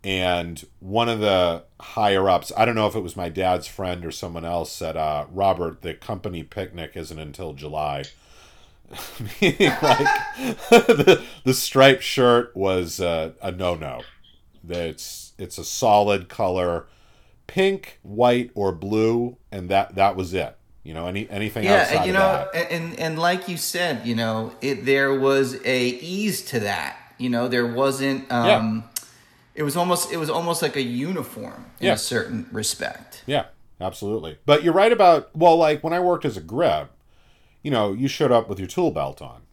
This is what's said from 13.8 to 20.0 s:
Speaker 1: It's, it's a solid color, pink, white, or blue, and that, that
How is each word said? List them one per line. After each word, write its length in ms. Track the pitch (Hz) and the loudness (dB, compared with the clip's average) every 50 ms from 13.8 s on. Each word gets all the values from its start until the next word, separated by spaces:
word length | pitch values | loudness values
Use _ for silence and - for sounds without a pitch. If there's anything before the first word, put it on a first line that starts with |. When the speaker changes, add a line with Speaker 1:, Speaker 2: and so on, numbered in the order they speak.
| 78 69 64 60 - - _ _ - _ _ _ _ _ _ - - | -6 -10 -10 -12 -14 -18 _ _ -20 _ _ _ _ _ _ -20 -12
Speaker 1:
It's, 640 | 82 87 87 85 82 - - - - - - - - _ | -10 -8 -6 -6 -6 -8 -10 -14 -16 -16 -16 -18 -20 _
it's 200 | - 95 87 - | -16 -14 -14 -12
a 60 | - 85 | -12 -12
solid 640 | - - - 131 113 104 104 101 104 101 95 90 | -10 -6 -2 2 4 6 6 6 4 0 0 -2
color, 600 | - - - 107 92 90 92 90 87 85 82 - - _ _ _ _ _ _ _ _ _ _ _ | -10 -6 -4 -2 -2 0 0 0 0 -2 -4 -6 -12 _ _ _ _ _ _ _ _ _ _ _
pink, 520 | - - 185 190 196 196 190 - - - _ _ | -6 -2 0 2 2 0 -2 -10 -18 -20 _ _
white, 480 | - 101 107 120 123 123 123 120 120 _ | -12 0 2 4 4 4 2 -2 -4 _
or 180 | 104 101 95 87 | -2 -2 -2 -2
blue, 640 | 80 95 98 107 110 110 113 117 120 120 123 123 _ _ _ | -2 -6 -2 0 2 2 2 2 0 -2 -4 -6 _ _ _
and 180 | - 98 90 90 | -12 -10 -4 0
that, 260 | 95 98 98 - 92 | 0 0 0 0 0
that 200 | 95 | 2